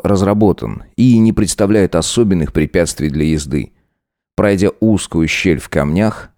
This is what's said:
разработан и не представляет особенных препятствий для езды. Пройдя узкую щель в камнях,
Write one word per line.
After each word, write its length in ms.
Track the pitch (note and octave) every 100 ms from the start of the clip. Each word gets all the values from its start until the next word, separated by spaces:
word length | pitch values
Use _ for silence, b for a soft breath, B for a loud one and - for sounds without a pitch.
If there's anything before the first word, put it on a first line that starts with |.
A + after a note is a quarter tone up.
разработан 800 | - G2 G2 G#2 G#2+ - A1 G#1+ -
и 240 | - B2+ A#2
не 140 | A2
представляет 640 | - F2+ - G2+ G#2+ F2+ E2+
особенных 560 | - - A2 F#2 D2
препятствий 580 | D#2 D2+ F2+ E2 - D2+
для 140 | C#2+
езды. 480 | D#2 D#2 D2 C#2+ A1 _ _ _ _ _ _ -
Пройдя 320 | G#2 G2 G2 -
узкую 480 | A2 G2+ - E2 D#2+
щель 320 | - F#2+ C#2+
в 100 | -
камнях, 640 | D#2 C#2+ E2+ G#2+ - -